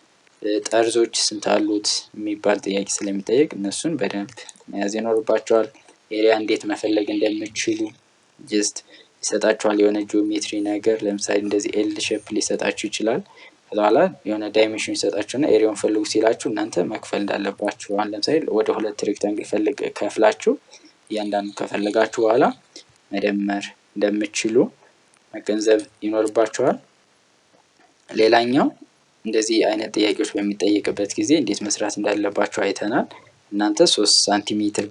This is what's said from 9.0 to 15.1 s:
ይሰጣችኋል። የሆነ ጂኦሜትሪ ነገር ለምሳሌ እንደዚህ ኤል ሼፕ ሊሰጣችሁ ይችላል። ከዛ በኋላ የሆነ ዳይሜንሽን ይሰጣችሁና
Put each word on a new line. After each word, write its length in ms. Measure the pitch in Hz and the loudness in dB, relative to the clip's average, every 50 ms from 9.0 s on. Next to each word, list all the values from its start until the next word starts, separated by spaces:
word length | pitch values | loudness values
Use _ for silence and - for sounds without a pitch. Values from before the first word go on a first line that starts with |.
| - _ _ - | -20 _ _ -8
ይሰጣችኋል። 580 | - - 107 104 101 110 110 - - 107 104 | -6 -4 -2 2 2 2 2 2 0 0 2
የሆነ 200 | 104 104 104 104 104 104 | 4 4 4 4 0 -4
ጂኦሜትሪ 480 | 101 - 104 104 107 107 107 - - 110 104 104 | 0 0 0 0 2 -2 -4 -4 -4 -6 -4 -4
ነገር 340 | 104 104 101 101 113 110 110 | -4 -4 -2 0 0 0 2
ለምሳሌ 360 | 104 101 101 101 - - 104 104 | 0 -2 -2 -2 -4 -4 -4 -4
እንደዚህ 320 | 104 101 101 104 101 - - | -2 -2 -2 -2 -2 -2 -2
ኤል 180 | 104 104 107 - 104 | -2 -2 -2 -2 -4
ሼፕ 260 | - - 107 104 - - | -4 -4 -4 -4 -4 -4
ሊሰጣችሁ 560 | 107 107 - - 107 - - - - - - | -4 -4 -2 -2 -4 -2 -2 -4 -4 -4 -8
ይችላል። 360 | 101 - - 107 110 127 196 196 _ - - - - _ _ | -8 -6 -4 -2 -2 -2 -2 -6 _ -20 -20 -20 -20 _ _
ከዛ 160 | _ - 98 | _ -6 -2
በኋላ 200 | 104 104 107 113 143 180 190 139 - - | 0 2 4 4 4 4 2 0 -6 -6
የሆነ 220 | 101 107 107 107 104 | -6 -4 -4 -4 0
ዳይሜንሽን 440 | 104 107 110 110 110 107 - 110 104 | 2 2 2 4 2 -4 -4 -4 -4
ይሰጣችሁና 500 | - - 101 | -2 -2 -2